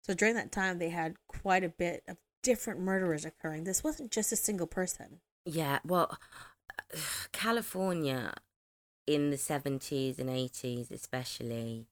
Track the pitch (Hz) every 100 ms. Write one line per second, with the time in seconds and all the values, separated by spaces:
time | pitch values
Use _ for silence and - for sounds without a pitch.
0 | - 180 214 233 - - 190 175 170 170
1 | 160 - - - 196 185 180 - 175 -
2 | - 170 _ _ 254 226 - 175 185 190
3 | 185 151 156 - 160 156 175 185 311 302
4 | 254 - 214 220 - 202 165 - 185 -
5 | - - _ _ - 160 147 139 151 180
6 | - - - - - _ - - - 156
7 | 147 - - - 214 233 220 185 190 175
8 | 143 131 107 - _ _ _ _ _ _
9 | - 147 143 139 - 143 139 135 - 139
10 | 131 131 131 127 127 - 127 120 117 -
11 | - 127 127 - 120 117 117 113 117